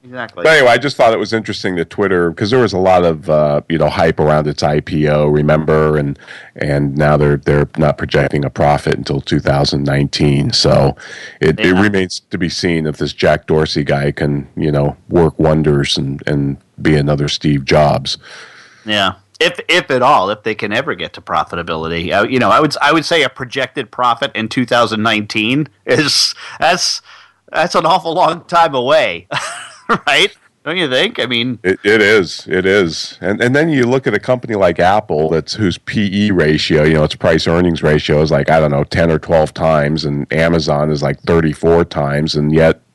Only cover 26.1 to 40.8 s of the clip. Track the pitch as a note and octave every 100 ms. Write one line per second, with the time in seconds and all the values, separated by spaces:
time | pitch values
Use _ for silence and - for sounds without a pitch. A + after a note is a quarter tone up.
26.1 | - - - - - D#3 F3+ - - _
27.1 | - - _ _ - E3 - D#3+ E3+ E3
28.1 | E3 D#3+ E3+ - E3+ E3 C#3 B2 D#3 A#2
29.1 | E2+ - - - - - - - A3+ -
30.1 | C#3+ G3+ - _ _ C#3+ F3+ D3+ B2+ F#3+
31.1 | - A#2+ A#2 B2 A#2+ F2+ F#2+ G2+ A2 G2+
32.1 | A2 E2 - - F2+ F#2 G#2 E2+ D2+ -
33.1 | - F2+ G#2+ B2 C#3 E3 C#3+ A#2+ C3 A#2+
34.1 | G#2 - B2+ - G#2 F#2 E2+ F2 G#2+ -
35.1 | D#2 D#2 E2 D2 - G2+ E2 - A#2+ G2+
36.1 | G2 G#2 F#2 D2+ D#2 - D#2 D#2 D#2 D2+
37.1 | - F2 E2 F2 E2 F2+ D#2 D2+ D2+ -
38.1 | D2+ D#2 D2 C#2+ D#2+ D2+ C#2+ D2 - E2
39.1 | D#2+ - E2+ D2+ - D#2+ D#2 D2 D#2+ D2+
40.1 | C#2+ C2 D2+ E2 E2+ D2+ D2